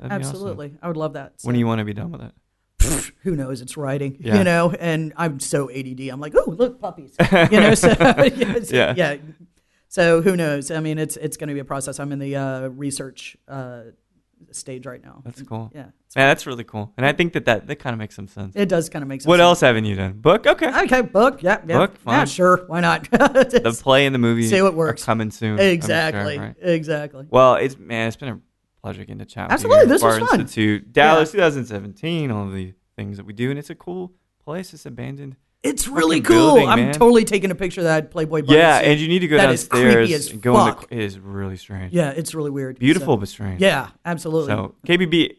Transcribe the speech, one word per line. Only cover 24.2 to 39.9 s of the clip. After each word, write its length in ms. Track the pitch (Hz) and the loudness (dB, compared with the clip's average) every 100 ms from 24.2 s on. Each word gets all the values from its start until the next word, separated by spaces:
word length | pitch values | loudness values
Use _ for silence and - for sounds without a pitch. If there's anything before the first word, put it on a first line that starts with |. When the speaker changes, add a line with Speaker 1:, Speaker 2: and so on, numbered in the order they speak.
| 117 117 113 | 0 2 2
Speaker 2:
See 120 | 185 | 2
what 100 | 190 | 2
Speaker 1:
are 20 | 160 | 0
Speaker 2:
works. 280 | 160 135 | -2 -4
Speaker 1:
coming 260 | - 113 107 | -4 -2 -4
soon, 220 | - 113 | -6 -4
I'm 40 | 107 | 0
sure, 100 | 196 | 2
Speaker 2:
Exactly. 680 | 175 156 160 160 104 - 143 | 0 -2 -2 -2 -4 -6 -6
Speaker 1:
right? 160 | 104 117 | -10 -8
Speaker 2:
Exactly. 680 | 180 165 156 151 147 131 147 | -2 -2 -2 -6 -8 -14 -2
Speaker 1:
Well, 260 | 127 127 107 | 4 6 4
it's, 200 | 131 135 | 0 -6
man, 300 | 92 117 113 | -10 -6 -6
it's 80 | 113 | -6
been 120 | 139 | -12
a 120 | 107 - _ _ _ | -14 -16 _ _ _
pleasure 180 | 104 95 | -14 -14
getting 180 | 104 104 | -14 -16
to 60 | |
chat 200 | 101 - 95 | -16 -12 -6
with 0 | |
you 40 | |
Speaker 2:
Absolutely. 220 | 277 453 605 | -4 4 6
Speaker 1:
here 40 | |
at 40 | 254 | 6
Speaker 2:
This 140 | 294 | 4
was 160 | 113 110 | 2 2
Speaker 1:
Bar 100 | 117 | 0
Speaker 2:
fun. 120 | - | -2
Speaker 1:
Institute, 520 | - - 107 104 - | -2 -2 0 0 -2
Dallas, 380 | - 151 160 156 | 2 4 4 2
Speaker 2:
Yeah. 20 | |
Speaker 1:
two 100 | 202 | 2
thousand 220 | 170 143 113 | 0 0 -6
seventeen, 640 | 104 101 - 160 170 143 | -10 -12 -12 -8 -6 -4
all 180 | 107 98 | -6 -6
the 260 | 95 92 95 _ - | -8 -12 -16 _ -14
things 200 | 104 101 | -14 -14
that 100 | 95 | -16
we 60 | |
do, 180 | 104 123 | -6 -6
and 80 | 143 | -6
it's 120 | 143 | -10
a 40 | |
cool 380 | - - 180 180 _ _ _ | -16 -14 -12 -14 _ _ _
place. 280 | - 165 180 | -14 -14 -14
It's 140 | - 143 | -18 -18
abandoned 480 | 120 123 139 139 131 _ _ | -14 -14 -14 -18 -20 _ _
Speaker 2:
It's 240 | 269 277 - | -6 -4 -4
really 320 | 285 320 320 | 0 0 2
Speaker 1:
fucking 160 | - 339 | 4 6
Speaker 2:
cool. 100 | 320 | 8
Speaker 1:
building, 140 | 269 202 | 6 6
Speaker 2:
I'm 100 | 226 | 2
Speaker 1:
man. 140 | 226 | 2
Speaker 2:
totally 300 | 151 233 240 | 4 6 6
taking 260 | 220 202 185 | 4 0 -2
a 40 | 180 | -4
picture 240 | 185 175 | -6 -4
of 40 | 165 | 0
that 240 | 156 151 | 0 -2
Playboy 300 | 170 160 160 | -6 -4 -4
bunny 140 | 135 147 | 4 6
Speaker 1:
Yeah, 200 | 165 139 | 8 6
Speaker 2:
suit. 80 | - | 4
Speaker 1:
and 140 | 147 | 2
you 80 | 160 | 2
need 100 | 180 | 0
to 80 | 175 | 2
go 80 | 147 | 4
Speaker 2:
That 120 | 143 | 4
is 160 | 131 - | 2 0
creepy 180 | 120 | 2
Speaker 1:
downstairs 280 | 127 | 6